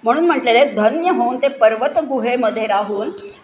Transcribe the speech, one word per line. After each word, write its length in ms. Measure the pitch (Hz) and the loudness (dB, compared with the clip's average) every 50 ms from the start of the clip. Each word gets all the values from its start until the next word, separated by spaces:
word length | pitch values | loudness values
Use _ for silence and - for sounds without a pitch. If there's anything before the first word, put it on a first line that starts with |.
| - | 0
म्हणून 240 | 220 247 302 339 | 0 0 2 2
म्हटलेले, 380 | 349 320 262 254 247 226 233 277 | 2 2 0 2 2 4 4 4
धन्य 460 | 277 208 214 208 220 277 330 330 359 | 2 2 0 0 0 0 0 0 0
होऊन 260 | 359 240 240 240 254 | 0 2 0 -2 -2
ते 120 | 254 269 277 | 0 -2 -2
पर्वत 500 | 269 - 226 220 226 220 240 294 285 330 | 0 4 2 2 2 2 -2 -2 0 -2
गुहेमध्ये 680 | 311 262 - 262 214 240 247 247 247 214 208 226 220 | -2 -2 -4 -4 -2 -2 -2 0 -2 -2 -2 -2 -4
राहून 440 | 214 202 196 214 202 208 196 220 294 - - - - - - | -2 -2 -2 -2 -2 -4 -6 -6 -6 -8 -12 -16 -18 -20 -20